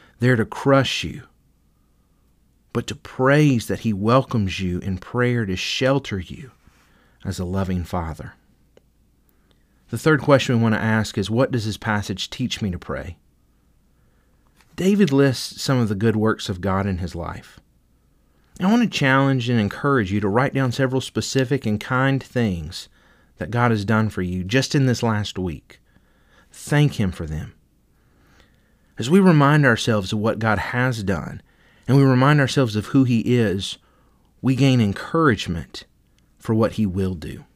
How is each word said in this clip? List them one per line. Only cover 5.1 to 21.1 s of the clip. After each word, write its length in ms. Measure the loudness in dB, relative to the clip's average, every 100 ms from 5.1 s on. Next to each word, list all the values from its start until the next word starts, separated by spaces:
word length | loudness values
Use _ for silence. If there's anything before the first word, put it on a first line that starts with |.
| -2 0 0 -2
to 100 | -4
shelter 640 | -4 -2 0 0 -2 -8
you 320 | -8 -16 -20 _ _ _ _ _ _ _ -10
as 120 | -6
a 80 | -4
loving 380 | -4 -2 -4
father. 500 | -4 -6 -6 -8 -14 -18 _ _ _ _ _ _ _ _ _ _ _ _ _ _ _
The 80 | -2
third 240 | 2 2
question 340 | 4 4 4 2
we 80 |
want 120 | 2 2
to 60 |
ask 360 | 0 0 -2 -4
is, 120 | -2
what 220 | 0 0
does 140 | -2 -4
this 120 | -6
passage 520 | -4 -4 -4 -8 -8
teach 320 | -6 -6 -4
me 100 | -6
to 80 | -6
pray? 380 | -8 -10 -10 -16 _ _ _ _ _ _ _ _ _ _ _ _ _ _ _ -2
David 360 | 2 4 4
lists 500 | 4 4 2 -6 -6
some 180 | -2 0
of 100 | 0
the 60 | 2
good 200 | 2 2
works 340 | 0 -2 -4
of 120 | -4
God 240 | -2 0 0
in 140 | -2
his 140 | -6
life. 460 | -8 -10 -12 -16 -20 _ _ _ _ _ _ _ _ _ -4
I 60 | 2
want 140 | 2
to 60 | 2
challenge 600 | 0 2 4 2 0 0
and 100 | 0
encourage 520 | 0 -2 0 0 0
you 80 | 0
to 80 | 0
write 260 | 0 0
down 180 | 0 -2
several 300 | 0 -2 -2
specific 640 | -4